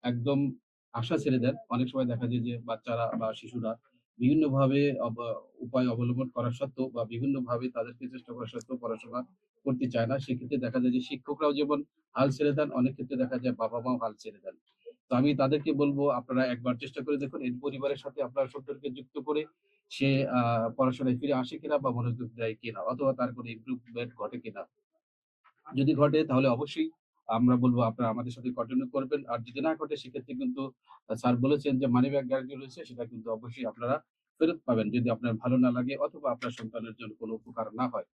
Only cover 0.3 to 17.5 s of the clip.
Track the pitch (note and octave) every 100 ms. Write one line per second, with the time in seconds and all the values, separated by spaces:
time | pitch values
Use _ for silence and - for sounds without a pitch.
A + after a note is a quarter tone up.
0.3 | C#3 C#3 - _ _ _ B2 A#2+ D#3+ D3
1.3 | C3 A#2+ - - B2 B2+ C3 B2 A#2 A#2+
2.3 | B2 A#2 A#2+ A#2 A2+ B2 A#2 A2+ A2+ A2+
3.3 | G#2+ A2+ A#2+ A2 A2+ _ _ _ _ B2+
4.3 | D#3 D3+ C3+ C3+ C#3 C#3+ B2+ A#2 A#2 A#2
5.3 | A2 - - B2 B2+ B2+ A#2 A#2+ B2 C3
6.3 | A#2+ A#2+ A#2+ C#3 B2+ C3 A#2 A2 A#2 C3+
7.3 | C3+ B2 A#2+ B2+ B2 A#2 B2 B2+ B2+ B2
8.3 | A#2+ A2+ A#2+ - B2+ A#2 A2 A#2 A#2+ B2+
9.3 | _ _ _ C#3 B2+ B2+ A#2 A2+ C3+ C3+
10.3 | B2 B2+ C#3 B2 B2+ B2 B2+ B2+ C3 -
11.3 | C#3+ D3+ D3 D3 C#3+ D3 _ _ A#2 C#3
12.3 | - D3 C#3+ D3 B2+ B2+ - B2+ B2+ B2
13.3 | B2+ B2 A#2+ A2+ A#2 B2 B2 A2 G#2+ A2
14.3 | G2+ F#2+ - _ _ - - _ B2 C#3+
15.3 | C#3 C3+ D3 D#3 C#3+ C#3+ C#3 C#3+ B2 B2
16.3 | B2+ B2+ A#2+ B2 B2 C#3 C#3+ C3 C#3+ C3+
17.3 | - B2+